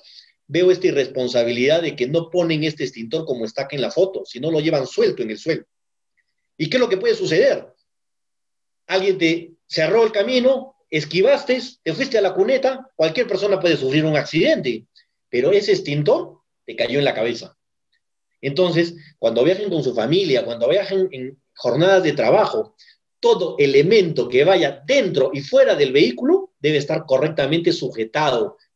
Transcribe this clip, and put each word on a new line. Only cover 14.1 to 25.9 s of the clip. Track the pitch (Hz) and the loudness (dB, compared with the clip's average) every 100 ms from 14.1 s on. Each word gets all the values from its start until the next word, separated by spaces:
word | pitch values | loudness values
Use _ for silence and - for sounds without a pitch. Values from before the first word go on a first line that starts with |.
| 151 | 0
accidente, | - 156 254 277 139 113 - _ _ _ _ | 0 0 2 2 -2 -6 -10 _ _ _ _
pero | 120 143 | -2 2
ese | 202 214 | 2 2
extintor | 196 - 147 151 330 - - _ _ | 0 0 -2 2 0 -2 -16 _ _
te | - | -16
cayó | 113 120 139 | -6 -2 0
en | |
la | 131 | 0
cabeza. | 117 117 113 - _ _ _ _ _ _ _ _ _ | 0 -2 -4 -10 _ _ _ _ _ _ _ _ _
Entonces, | 139 147 175 165 170 - - _ | -6 0 2 2 -2 -4 -20 _
cuando | 113 113 | -2 2
viajen | 147 190 202 | 2 2 -2
con | 165 | -2
su | 123 | -2
familia, | 110 117 180 185 127 | -2 0 0 2 0
cuando | - 117 120 | -2 -2 0
viajen | 190 190 190 185 | 0 0 -2 -2
en | 131 131 - _ | -4 -12 -14 _
jornadas | _ 123 127 180 190 | _ -4 2 4 4
de | 170 | 2
trabajo, | 123 113 196 202 117 - _ - _ _ _ | 0 2 2 2 -2 -8 _ -20 _ _ _
todo | 240 196 170 - | 0 0 0 0
elemento | 139 139 160 220 175 127 123 | 4 4 4 4 4 0 0
que | 123 | 2
vaya | 156 185 156 - - | 4 4 0 -4 0
dentro | 277 196 151 127 | 0 2 0 -2
y | 139 | -2
fuera | 139 262 269 | 0 4 4
del | 165 131 | 4 2